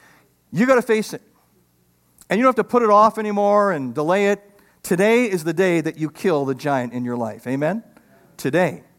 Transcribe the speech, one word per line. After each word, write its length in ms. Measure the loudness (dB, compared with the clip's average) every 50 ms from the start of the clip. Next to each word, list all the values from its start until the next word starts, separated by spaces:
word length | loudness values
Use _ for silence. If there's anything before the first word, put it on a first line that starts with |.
| _ _ _ _ _ _ _ _ _ _ -2
You 140 | 0 2
gotta 160 | 2 2 2 2
face 320 | 0 0 -2 -2 -4 -8
it. 80 | -16 _ _ _ _ _ _ _ _ _ _ _ _ _ _ _ _ _ _ _ _ -8 -4
And 100 | 0 2
you 60 | 2
don't 120 | 2 2
have 80 | 0 -2
to 40 | 0
put 120 | 0 2 2
it 80 | 4
off 260 | 6 6 6 4 2
anymore 560 | 0 -6 -4 -2 0 0 2 2 2 2 2 0
and 220 | -2 -4 -6 -4
delay 320 | -4 0 0 2 2 2
it. 340 | 2 0 -2 -4 _ _ _ _ _ _ _ -6
Today 420 | -4 0 2 2 4 4 2 2
is 200 | 0 -2 -4 -4
the 100 | -4 -2
day 260 | 0 0 2 2 0
that 160 | -2 -4 -6
you 140 | -6 -8 -8
kill 340 | -6 -4 -2 0 0 0 0
the 100 | -2 -4
giant 380 | -4 -4 -2 -2 -2 -2 -4 -6
in 140 | -6 -6
your 100 | -6 -6
life. 300 | -6 -6 -8 -8 -10 -10
Amen? 360 | -8 -6 -4 -2 -2 -4 -4 -8 _ _ _ _ _ _ _ _ _ _
Today. 480 | -8 -6 -2 0 0 0 0 -2 -8 -16 _ _